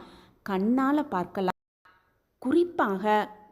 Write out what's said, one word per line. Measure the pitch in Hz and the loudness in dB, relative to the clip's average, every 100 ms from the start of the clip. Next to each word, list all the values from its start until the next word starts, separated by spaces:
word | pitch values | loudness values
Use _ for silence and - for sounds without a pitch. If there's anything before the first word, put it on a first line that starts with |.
| - - - _ - | -6 -20 -20 _ -6
கண்ணால | 190 208 254 269 294 294 | -2 0 2 2 0 -2
பார்க்கலாம். | 185 175 - 185 - _ _ _ _ _ _ _ _ | -4 -4 -4 -4 -4 _ _ _ _ _ _ _ _
குறிப்பாக | 254 311 349 - 247 196 214 214 196 - - | 0 2 2 0 -2 0 2 2 0 -8 -20